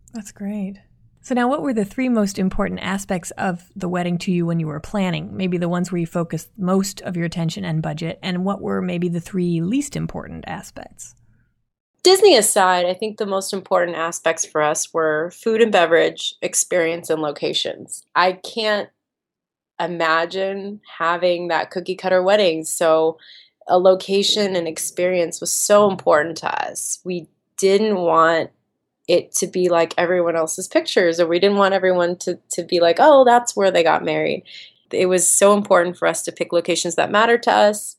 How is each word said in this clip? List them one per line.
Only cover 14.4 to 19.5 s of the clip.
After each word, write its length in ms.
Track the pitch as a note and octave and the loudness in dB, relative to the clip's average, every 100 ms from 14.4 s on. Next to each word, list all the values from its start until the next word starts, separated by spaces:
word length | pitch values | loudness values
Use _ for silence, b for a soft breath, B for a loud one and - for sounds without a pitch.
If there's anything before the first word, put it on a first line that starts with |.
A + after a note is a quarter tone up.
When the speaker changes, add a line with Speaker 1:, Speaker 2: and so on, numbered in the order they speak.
Speaker 2:
for 180 | - D#3 | -2 0
us 300 | D3+ D#3 - | 0 0 -4
were 380 | E3+ D#3+ D3+ E3+ | -2 0 0 -4
food 300 | - A#3 A3 | -6 -2 2
and 100 | A3+ | 4
beverage, 640 | G#3 E3 E3 D#3+ D#3+ - - | 4 4 4 2 0 -10 -8
experience, 640 | - - - F3+ E3 E3+ E3 | -6 -4 -2 0 0 -2 -4
and 140 | D#3 | -4
locations. 800 | D3+ C#3+ D3+ C3+ - - - - - - | -4 -4 -4 -4 -6 -8 -14 -18 -6 0
I 160 | F3+ | 0
can't 560 | F#3 - - G#3+ G#3 - _ _ _ _ _ _ | 0 -10 -6 -2 -2 -4 _ _ _ _ _ _